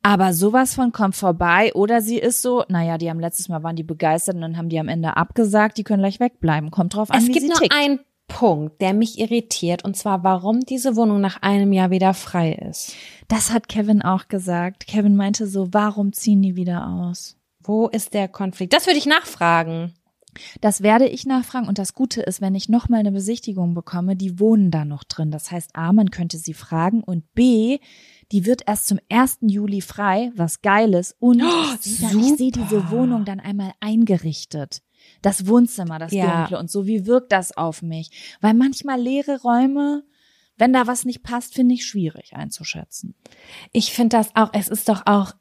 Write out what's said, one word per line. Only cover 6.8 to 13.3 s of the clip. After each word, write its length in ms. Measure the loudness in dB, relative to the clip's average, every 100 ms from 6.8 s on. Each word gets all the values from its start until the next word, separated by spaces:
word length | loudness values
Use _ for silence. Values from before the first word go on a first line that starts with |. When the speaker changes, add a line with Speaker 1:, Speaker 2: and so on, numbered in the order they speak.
| -2 -2
Speaker 1:
drauf 160 | 0
an, 80 | 2
Speaker 2:
Es 80 | 2
Speaker 1:
wie 60 |
Speaker 2:
gibt 80 | 2
Speaker 1:
sie 40 | 2
Speaker 2:
nur 80 | 2
Speaker 1:
tickt. 160 | 4 4
Speaker 2:
einen 240 | 2 0 _ _ -18
Punkt, 540 | 0 2 2 -4 _
der 120 | 0
mich 260 | 2 0 -2
irritiert, 640 | -2 -2 -2 -4 -2 -2 -4
und 100 | -6
zwar, 280 | -4 0
warum 380 | 0 0 0 0
diese 340 | -2 -2 0 2
Wohnung 260 | 2 2
nach 200 | 0 -2
einem 280 | 0 2 2
Jahr 180 | 2 2
wieder 220 | 2 2
frei 380 | 0 -4 -2 -2
ist. 400 | -4 -10 -12 -14 -16 -20 -20
Speaker 1:
Das 240 | _